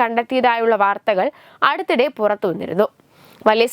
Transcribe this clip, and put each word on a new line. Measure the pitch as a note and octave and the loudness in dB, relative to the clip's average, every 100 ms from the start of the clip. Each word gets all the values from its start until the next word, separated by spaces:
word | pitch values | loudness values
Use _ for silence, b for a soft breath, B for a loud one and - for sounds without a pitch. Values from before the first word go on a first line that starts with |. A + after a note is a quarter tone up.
കണ്ടെത്തിയതായുള്ള | A#3+ A3+ A#3 C4 B3 A#3 A3+ G#3+ | -2 -2 -4 0 0 0 0 2
വാർത്തകൾ | G3+ G3+ - F#3+ A#3 B B B - | 0 0 -2 -2 -2 B B B -2
അടുത്തിടെ | D4+ F4+ D#4 C#4+ - | 0 -2 0 0 0
പുറത്തു | G#3 G#3 G3 | -2 0 -4
വന്നിരുന്നു. | F3 E3+ E3 G#3+ - b b b b A3 | -4 -4 -2 -2 -4 b b b b 0
വലിയ | A3 A#3 | 2 2